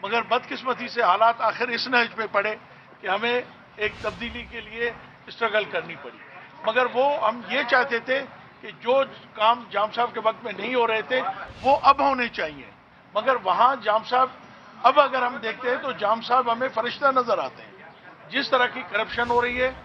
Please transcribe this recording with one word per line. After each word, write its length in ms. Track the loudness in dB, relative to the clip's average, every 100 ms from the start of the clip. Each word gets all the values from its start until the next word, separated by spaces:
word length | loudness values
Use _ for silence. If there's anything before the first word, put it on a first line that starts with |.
| -2
मगर 160 | -2
बदकिस्मती 640 | 2 0 0 -8 -4 -4 -4
से 160 | 0
हालात 380 | 4 6 6 4
आखिर 280 | 0 0 -4
इस 180 | -2 2
नहज 220 | 2 2
पे 180 | -2 -2
पड़े 320 | 0 0 -6 -12 -20 -20 -12
कि 60 | -4
हमें 360 | -2 0 -2 -4 -18 -20 -4
एक 140 | -4 -4
तब्दीली 400 | -8 -6 -10 -10
के 180 | -12 -14
लिए 340 | -12 -6 -6 -6 -18 -20 -20
struggle 360 | -4 0 0 0
करनी 300 | -6 -6 -14
पड़ी। 240 | -14 -16 -20 -20 -20 -6 0
मगर 200 | 2 2
वो 300 | 2 2 2
हम 280 | 0 -2 -4
ये 140 | -2
चाहते 360 | 2 2 2 -2
थे 480 | -2 -4 -4 -16 -20 -18
कि 100 | -18
जो 340 | -10 0 2 0 -6 -18 2
काम 280 | 4 4 0
जाम 200 | -2 -2
साहब 220 | 0 -2
के 60 | 0
वक्त 260 | -2 -2 -10
में 80 |
नहीं 220 | -8 -2 0
हो 100 | 2
रहे 160 | 0
थे, 220 | 0 -2 -2 -8 -12 -2
वो 120 | 2
अब 280 | 6 6 6
होने 260 | 4 2 -2
चाहिए। 420 | -4 -8 -8 -18 -20 -20 -20 -6 -2
मगर 200 | 0 0
वहाँ 380 | 0 4 4 4
जाम 280 | 2 0
साहब, 300 | 2 2 2 -2 -20 -20 -20 2 4
अब 140 | 6
अगर 240 | 4 2
हम 140 | -2 -4
देखते 320 | -8 -4 -4
हैं 120 | -2
तो 120 | -4
जाम 280 | -4 0 0
साहब 280 | 2 2 2
हमें 200 | 0 -2
फरिश्ता 420 | -2 -4 0 2
नज़र 280 | 2 2 0
आते 220 | -2 -8
हैं। 120 | -20 -20 -20 -20 -20 -20 -8
जिस 200 | -6 0
तरह 160 | 2 2
की 140 | -2
corruption 460 | -6 -4 -4 -4 0
हो 140 | 2
रही 160 | 0 0
है 180 | -2 -2